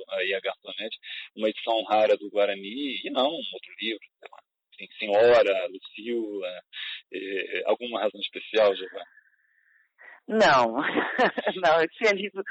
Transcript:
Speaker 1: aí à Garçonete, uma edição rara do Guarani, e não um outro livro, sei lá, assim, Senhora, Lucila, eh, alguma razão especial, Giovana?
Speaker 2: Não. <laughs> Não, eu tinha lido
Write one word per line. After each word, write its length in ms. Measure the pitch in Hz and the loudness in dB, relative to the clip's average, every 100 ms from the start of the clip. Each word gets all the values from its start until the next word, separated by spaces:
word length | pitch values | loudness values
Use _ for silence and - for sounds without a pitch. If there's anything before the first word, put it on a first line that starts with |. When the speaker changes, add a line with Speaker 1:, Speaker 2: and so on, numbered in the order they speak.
| 95 | -8
Speaker 1:
aí 220 | 95 92 | -4 -2
à 60 | 95 | -2
Garçonete, 580 | - - 98 95 110 - - - - - | -4 -8 -12 -12 -12 -12 -16 -16 -16 -4
uma 140 | 110 | -4
edição 320 | - - 113 | -2 -2 -2
rara 320 | 101 107 107 101 | 2 4 4 4
do 120 | 101 | 0
Guarani, 720 | 104 101 98 98 123 143 104 | 0 0 -2 -8 -8 -6 -6
e 60 | - | -6
não 200 | 269 135 | -2 -2
um 200 | 165 104 | -2 -10
outro 200 | 95 - - | -14 -18 -10
livro, 240 | 107 104 - _ | -8 -8 -12 _
sei 100 | - | -20
lá, 80 | - _ _ _ | -20 _ _ _
assim, 140 | - 98 - | -20 -18 -10
Senhora, 680 | 107 101 120 120 101 95 90 | 0 6 8 8 6 2 -2
Lucila, 920 | 92 - - 110 120 110 101 90 90 - - - - - | -8 -16 -12 -6 -4 -4 -6 -8 -10 -16 -14 -12 -14 -12
eh, 500 | 95 98 98 - 92 101 | -10 -6 -6 -6 -4 -2
alguma 360 | 110 120 113 | -2 -2 -4
razão 200 | 104 98 | -4 -4
especial, 540 | - - - 107 104 92 | -10 -10 -2 4 4 2
Giovana? 300 | 92 - - _ _ _ _ _ _ _ _ _ - - - | -6 -14 -16 _ _ _ _ _ _ _ _ _ -20 -20 -4
Speaker 2:
Não. 480 | 214 190 135 117 117 | 4 6 6 4 2
<laughs> 880 | 156 - - - 220 - - 185 | 0 0 -2 2 0 0 -4 0
Não, 180 | 175 165 | 4 4
eu 60 | 165 | 2
tinha 240 | - 220 | 2 2
lido 320 | 202 202 190 196 | 2 -2 -8 -10